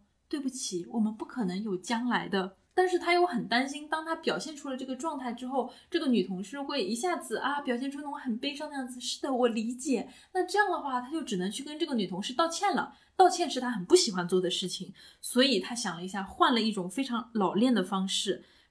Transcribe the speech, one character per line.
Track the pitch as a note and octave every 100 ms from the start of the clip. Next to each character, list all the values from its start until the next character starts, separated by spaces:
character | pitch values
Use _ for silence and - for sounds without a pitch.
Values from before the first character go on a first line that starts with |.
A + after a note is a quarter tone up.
| _ _ _
，“对 | D4
不 | B3+
起， | - - F3 F3
我 | A#3
们 | G#3+
不 | G#3+ E4+
可 | B3+
能 | F#3 F#3
有 | A3 F3+
将 | - A#3 A#3+
来 | G3+ E3+
的。” | F#3+ F#3+ - _
但 | - F#4
是 | E4+
他 | E4+
又 | F4 F4+
很 | A#3 F3
担 | A#3+ C4+
心， | D4 D4+
当 | D#4+ D#4+
他 | D#4+
表 | A#3 E3+
现 | D4+ D4+
出 | C#4
了 | C4
这 | C4
个 | B3+
状 | D#4+ C#4
态 | B3+
之 | A3 B3+
后， | C4+ A#3 - _
这 | E4+
个 | C#4+
女 | A3+
同 | F#3 F3+
事 | G#3 C#4+
会 | C#4+ C#4+
一 | F#3 A3+
下 | F4+ E4
子， | - A3
啊， | C4 C#4+
表 | C#4+ A#3+
现 | C#4
出 | C#4+
那 | D4
种 | C#4
很 | C4 G#3+
悲 | C#4 D4
伤 | D4+
的 | C#4+
样 | B3+
子 | B3
，“是 | - -
的， | D4
我 | B3+ B3
理 | A3+ A3
解。” | B3 D#4 A#3 - - -
那 | F#4 F4+
这 | G4
样 | G4+
的 | D#4+
话， | C4+ B3
他 | B3
就 | D#4+
只 | - F#3+
能 | F#3+
去 | A3+ C#4+
跟 | D4+
这 | E4
个 |
女 | B3 F3+
同 | F3+
事 | G3+
道 | B3+ E4
歉 | E4 G4+
了。 | C4 - - _ -
道 | F4+
歉 | F4 D#4+
是 | B3+
他 | B3
很 | A3
不 | F3
喜 | F4+ A#3+
欢 | F#3 F3
做 | F#3
的 | F3
事 | - F#3
情， | - F3 - - -
所 | - A#3+
以 | C#4 G#3
他 | - A#3
想 | G3+ E3
了 |
一 | F#3
下， | G3+
换 | F#3+ - E4 A#3
了 |
一 | A3
种 | G#3 F3+
非 | -
常 | C4+ A#3 -
老 | A3 F3+ F3+
练 | B3+
的 | A3
方 | - F#3+ F#3+
式， | - G3+ - - _ _